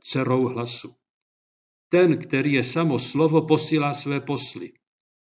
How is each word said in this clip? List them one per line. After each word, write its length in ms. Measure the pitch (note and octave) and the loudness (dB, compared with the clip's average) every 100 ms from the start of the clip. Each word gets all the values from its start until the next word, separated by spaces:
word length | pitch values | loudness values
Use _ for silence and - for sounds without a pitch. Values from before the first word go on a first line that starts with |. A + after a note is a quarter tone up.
dcerou 460 | - C3+ B2+ B2+ A#2+ | -6 -2 0 2 0
hlasu. 460 | A#2+ A#2+ - B2+ _ _ _ _ _ _ _ _ _ - | -2 -8 -10 -16 _ _ _ _ _ _ _ _ _ 0
Ten, 280 | F3 F3+ C#3 | 4 4 2
který 360 | - C3+ D3 | 0 0 2
je 100 | C3+ | 2
samo 360 | - E3 E3 A#2+ | 0 0 0 0
slovo, 420 | - C#3+ D#3+ D#3 | -2 0 4 4
posílá 520 | D#3 D#3 - D#3 C#3+ | 4 2 2 0 -2
své 260 | C#3+ C#3+ C#3 | -4 -4 -4
posly. 520 | C3+ C#3+ - F2+ E2 _ _ _ _ _ _ | -4 -6 -6 -12 -14 _ _ _ _ _ _